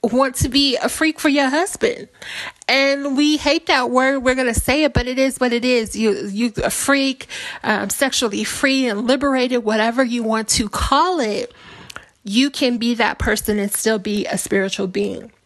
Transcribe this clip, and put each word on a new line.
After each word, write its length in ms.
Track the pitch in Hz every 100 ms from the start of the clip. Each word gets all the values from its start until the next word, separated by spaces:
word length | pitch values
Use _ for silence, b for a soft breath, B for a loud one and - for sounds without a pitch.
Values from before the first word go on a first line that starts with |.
want 320 | 233 240 269
to 140 | 254 285
be 280 | 262 277 240
a 120 | 247
freak 320 | - 311 302
for 80 | 311
your 200 | 277 269
husband. 600 | 285 381 - 226 - - B B B B B -
And 480 | 262 269 277 285 269
we 200 | 294 302
hate 300 | 302 320 320
that 240 | 294 247
word. 280 | 247 262 277
We're 160 | 254
gonna 200 | 254 254
say 300 | 226 - 269
it, 80 | 302
but 140 | - 247
it 120 | 254
is 200 | 269 -
what 140 | 247
it 120 | 240
is. 300 | 247 247 214
You, 320 | 185 220 196 202
you 260 | 196 240 214
a 80 | -
freak, 580 | - - 277 269 262 - B B B
um, 280 | - 208 202
sexually 520 | - 277 - 233 208
free 460 | 214 - 277 269 254
and 180 | 202 233
liberated, 520 | 269 285 262 247 247
whatever 440 | 208 214 220 233
you 220 | 262 240
want 240 | 220 220 220
to 180 | - 214
call 520 | - - 277 349 359
it. 320 | 226 196 - B B B B B B B
You 260 | - 208 277
can 280 | - 262 240
be 160 | 233
that 240 | 233 226 -
person 400 | - 214 - 214
and 120 | 202
still 280 | - 220 220
be 280 | 214 208 196
a 100 | -
spiritual 520 | - 196 196 190 196
being. 420 | 196 202 190 - _